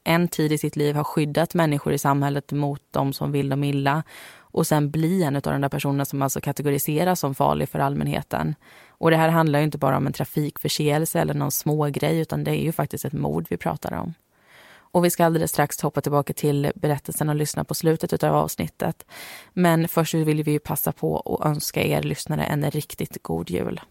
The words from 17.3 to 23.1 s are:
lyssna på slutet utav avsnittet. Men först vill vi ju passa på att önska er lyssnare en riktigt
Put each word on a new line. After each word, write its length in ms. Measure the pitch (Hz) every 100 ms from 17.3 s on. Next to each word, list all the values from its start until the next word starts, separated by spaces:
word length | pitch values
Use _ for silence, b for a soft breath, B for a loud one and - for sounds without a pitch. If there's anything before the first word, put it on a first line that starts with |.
| 147
lyssna 280 | 151 -
på 100 | 156
slutet 400 | - 160 160 -
utav 220 | 165 151 151
avsnittet. 720 | 160 - 165 - - - - B B B B
Men 340 | - 175 165 165
först 260 | - 160
vill 300 | 160 156 151
vi 80 | 151
ju 80 | 147
passa 320 | - 147 160
på 280 | - 165 156
att 260 | - - 151
önska 380 | 151 - 151
er 180 | 151 147
lyssnare 420 | 147 147 - 151
en 280 | - 147 147
riktigt 520 | 151 - - 165